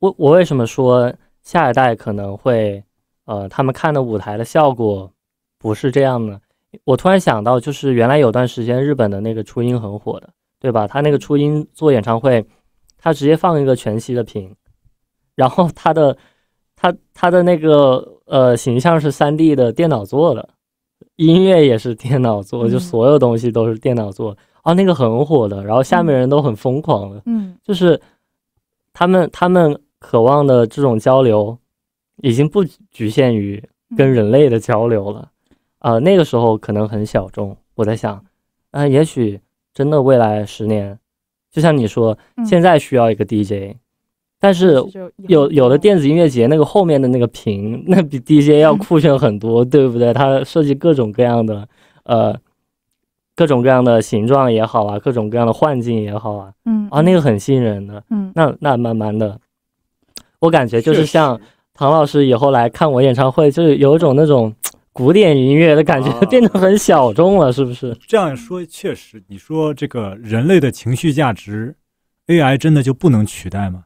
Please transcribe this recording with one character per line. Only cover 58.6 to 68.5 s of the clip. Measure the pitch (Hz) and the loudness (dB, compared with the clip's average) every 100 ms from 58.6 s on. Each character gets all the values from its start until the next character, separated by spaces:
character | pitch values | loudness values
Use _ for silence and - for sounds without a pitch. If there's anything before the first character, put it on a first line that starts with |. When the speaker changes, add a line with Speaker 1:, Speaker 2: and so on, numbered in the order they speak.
| 147 123 | -2 -2
Speaker 1:
慢 | 120 113 | -2 -4
慢 | 107 107 | -4 -4
的， | 107 98 _ _ _ _ _ _ _ - - _ | -4 -6 _ _ _ _ _ _ _ -20 -20 _
我 | 165 | 0
感 | 160 123 | 2 0
觉 | 117 | 0
就 | 117 | 0
是 | 156 151 | 0 2
像 | 165 151 113 | 2 0 -2
Speaker 3:
确 | |
实。 | - _ _ | -10 _ _
Speaker 1:
唐 | _ 139 | _ 2
老 | 160 | 2
师 | 143 147 139 | 2 2 2
以 | |
后 | 117 139 | 2 2
来 | 131 120 | 2 0
看 | - 160 | 0 0
我 | 127 | 2
演 | 135 | 2
唱 | 123 131 | 2 0
会， | 131 151 | 2 2
就 | 139 | 2
是 | 165 139 | 2 4
有 | 139 | 4
一 | 156 | 4
种 | 165 131 | 2 2
那 | |
种 | 156 139 110 110 - - _ | 4 2 0 -6 -14 -16 _
古 | - 127 | -2 2
典 | 180 196 143 | 4 4 4
音 | 127 | 4
乐 | 147 165 | 4 4
的 | 147 | 4
感 | 156 147 | 2 0
觉， | 135 | -2
Speaker 3:
啊。 | 127 | -2
Speaker 1:
<laughs> | 196 | 2
变 | 254 | 4
得 | 233 202 | 2 2
很 | 190 202 | 2 2
小 | - 165 123 | 2 2 2
众 | 101 175 196 | 2 2 4
了， | 143 | 2
是 | 123 | 0
不 | 131 | -4
是？ | 120 127 113 - | -6 -10 -12 -4
Speaker 3:
这 | 220 | -2
样 | 175 | -2
说 | 127 117 | -6 -12